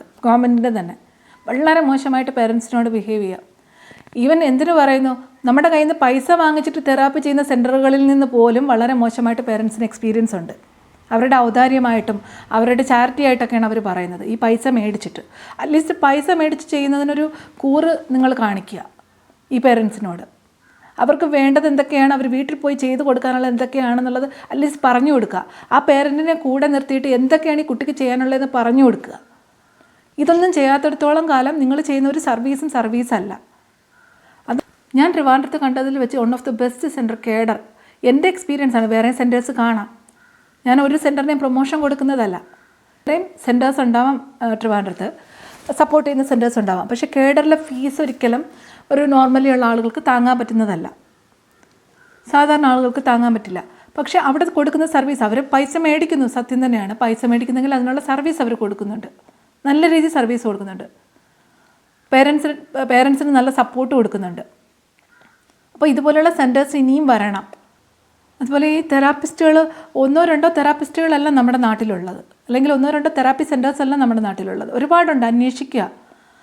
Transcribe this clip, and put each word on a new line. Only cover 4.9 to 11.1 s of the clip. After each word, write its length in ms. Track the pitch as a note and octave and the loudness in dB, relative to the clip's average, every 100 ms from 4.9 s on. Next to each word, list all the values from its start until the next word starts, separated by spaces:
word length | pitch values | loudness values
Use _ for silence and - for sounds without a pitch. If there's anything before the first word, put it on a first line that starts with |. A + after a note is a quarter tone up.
| C4+ C4 B3+ - _ | 2 0 -4 -12 _
നമ്മുടെ 240 | B3 C4 E4 | 0 2 4
കയ്യിൽ 160 | D#4 | 2
നിന്ന് 120 | D4+ D#4+ | 2 2
പൈസ 260 | B3+ C4 C4+ | 0 2 2
വാങ്ങിച്ചിട്ട് 500 | E4+ D#4+ D4+ D#4 D#4+ C#4 | 2 2 0 -2 -4 0
തെറാപ്പി 320 | C4 C#4 D4 | 2 0 0
ചെയ്യുന്ന 240 | C#4+ C#4+ C#4+ | -2 0 0
സെന്ററുകളിൽ 500 | B3 B3 C4+ C4+ C4+ C#4 | 0 2 2 2 4 4
നിന്ന് 200 | C#4 C4 | 4 2
പോലും 300 | A#3+ A#3 A#3 C#4 | 4 4 4 2
വളരെ 260 | A3+ A#3+ B3+ | 2 2 0
മോശമായിട്ട് 420 | A#3 A#3 A#3 A#3 A#3+ | 0 0 -2 -2 -4
പേരൻസിന് 360 | G#3+ A3 A3 A3+ | -4 -4 -4 -6
എക്സ്പീരിയൻസ് 460 | - A3+ A3+ A3+ F#3 | -4 -2 0 -2 -4
ഉണ്ട്. 140 | E3 - _ _ _ _ - | -10 -16 _ _ _ _ -4